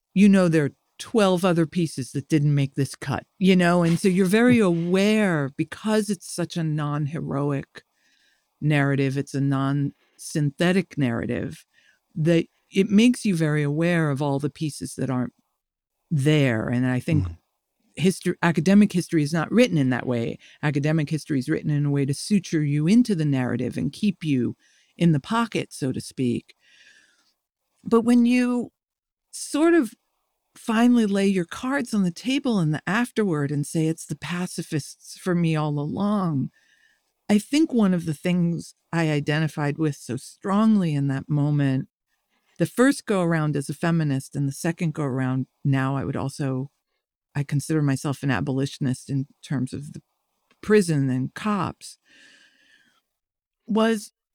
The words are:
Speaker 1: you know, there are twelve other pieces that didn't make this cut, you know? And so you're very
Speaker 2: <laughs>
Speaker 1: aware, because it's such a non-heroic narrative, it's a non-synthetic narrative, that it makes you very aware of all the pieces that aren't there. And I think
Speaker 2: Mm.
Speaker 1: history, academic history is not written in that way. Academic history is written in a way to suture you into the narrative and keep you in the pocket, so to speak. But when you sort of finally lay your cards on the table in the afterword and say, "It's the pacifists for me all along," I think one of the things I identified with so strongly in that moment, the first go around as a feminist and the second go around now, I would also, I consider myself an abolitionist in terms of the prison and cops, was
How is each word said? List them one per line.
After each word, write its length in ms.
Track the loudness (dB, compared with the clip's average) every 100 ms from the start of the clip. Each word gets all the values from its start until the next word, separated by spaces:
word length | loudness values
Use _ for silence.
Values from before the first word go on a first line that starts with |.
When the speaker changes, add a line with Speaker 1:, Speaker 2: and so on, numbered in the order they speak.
| _
Speaker 1:
you 160 | 4 6
know, 180 | 6 4
there 180 | 4 2
are 60 | -4 _ -20
twelve 440 | -4 2 2 4
other 220 | 2 2 0
pieces 460 | -2 -2 -4 -8
that 160 | -8 0
didn't 260 | 2 2 2
make 200 | 0 -2
this 200 | -4 -6
cut, 300 | -8 -8 -8 0
you 160 | 2 4
know? 280 | 4 4
And 160 | 2 2
so 80 | 2
you're 180 | 2 2
very 340 | 4 4 4
Speaker 2:
<laughs> 120 | 4
Speaker 1:
aware, 800 | 0 0 2 2 2 2 0 -2 -4
because 520 | -8 -6 -2 0 0
it's 220 | -4 -6
such 220 | -8 -6 -4
a 80 |
non-heroic 1200 | -4 -2 -4 -4 -4 -6 -6 -4 -2 -4 -8 -18 -20 _ _ _ _ _ _ _
narrative, 560 | 0 2 2 0 0 -2
it's 160 | -4
a 80 | -2
non-synthetic 1600 | 0 0 0 -2 -2 -6 _ -20 -8 -2 -2 0 0 0 -2 -2
narrative, 680 | -2 -2 -4 -4 -6 -10 _ _ _ _ _ -2
that 300 | 2 2 0 _ _
it 180 | 0 4
makes 360 | 6 6 4 0
you 100 | 0
very 280 | 0 0
aware 460 | 0 0 0 2 0
of 100 | 0
all 180 | 0 -2
the 100 | -4
pieces 460 | -4 -8 -6 -10 -6
that 140 | -4
aren't 240 | -2 -4 -10 _ _ _ _ _ _ _
there. 600 | 0 2 4 2 0 -2
And 160 | 0 0
I 140 | -2
think 280 | 0 0 -2
Speaker 2:
Mm. 100 | -8 _ _ _ _ _ -2
Speaker 1:
history, 400 | -2 0 -4 -2
academic 520 | 0 2 4 6 6
history 300 | 2 -2 0
is 100 | 0
not 180 | -2 0
written 260 | 2 4 2
in 120 | 2
that 180 | 0 -2
way. 300 | -2 -4 -8 -14 -6
Academic 460 | -2 0 0 0 -2
history 300 | -4 -4 -4
is 100 | -2
written 200 | -4 -2
in 160 | -2 0
a 60 |
way 140 | 0 -2
to 80 |
suture 500 | -4 -2 -2 0 -2
you 240 | 0 0 4
into 280 | 4 4 0
the 100 | 0
narrative 520 | 0 -2 -4 -4 -4
and 140 | -6
keep 320 | -2 -4 -2
you 320 | -2 -2 -2 -6 _ _ _ 0
in 160 | 2
the 80 | 2
pocket, 540 | 0 -4 -2 -4 -6
so 180 | -6 -6
to 80 | -6
speak. 560 | -8 -4 -2 -2 -6 _ _ _ _ _ _ _ _ _ _ _ _ _
But 180 | 0 2
when 240 | 4 4 4
you 460 | 2 2 -2 -6 _ _ _ _ _ _
sort 420 | -16 -6 0 4
of 200 | 4 2 -6 _ _ _ _ _ -10
finally 500 | -2 2 4 4 2
lay 220 | 2 2
your 180 | 0 -2
cards 480 | -6 -4 -4 -2
on 100 | 0
the 80 | 0
table 480 | -2 -2 -2 0 0
in 120 | 0
the 120 | -2 -2
afterword 640 | -2 -2 -2 -2 0 -2
and 140 | -4 -2
say, 220 | 0 0
"It's 180 | -2 -8
the 120 | -10
pacifists 1000 | -8 -6 -6 -8 -6 -6 -6 -14 -20 -10
for 160 | -2
me 220 | 0 0 0
all 240 | -2 -4
along," 720 | -4 -4 -2 0 0 -2 -4 -8 _ _ _ _ _ _ 0
I 80 | 0
think 360 | 2 0 2
one 200 | 2 2
of 120 | 2 -2
the 80 |
things 640 | -4 0 0 0 -2 -8 _ _
I 180 | -2 0
identified 680 | 0 0 0 -2 -2 -4 -2
with 180 | -2 -4
so 220 | -8 -10
strongly 760 | -10 -10 -2 2 4 4 2
in 140 | 0 0
that 220 | -2 -2
moment, 580 | 0 2 2 2 0 -4 _ _ _ _ _ _ -4
the 80 | -2
first 400 | 2 2 2 -2
go 160 | 0
around 340 | 0 0 0 -2
as 140 | -6
a 40 |
feminist 640 | -4 0 0 0 -2 -6 -4
and 120 | -4
the 60 |
second 400 | -4 -4 -4 -4
go 100 | -4
around 440 | -4 -4 -2 -4 -6 _
now, 320 | -2 0 0 -4
I 80 |
would 140 | -4 -6
also, 520 | -6 -6 -6 -6 -8 _ _ _ _ _ _
I 100 | -8
consider 380 | -4 -4 -2 0
myself 400 | 0 -2 -4 -4
an 100 | -4
abolitionist 760 | -4 -2 -4 -4 -4 -6 -6 -6
in 180 | -6 -6 _
terms 300 | -8 -6 -6
of 220 | -8 -14
the 80 | -16 -20 _ _ _ _ _
prison 480 | 2 4 4 0 0
and 240 | -2 -4
cops, 640 | -6 -4 -4 -4 -8 -18 -20 _ _ -20 _ _ _ _ _ _ _ _ _ _ _ _ _ -4
was 460 | 0 2 0 -6 _ _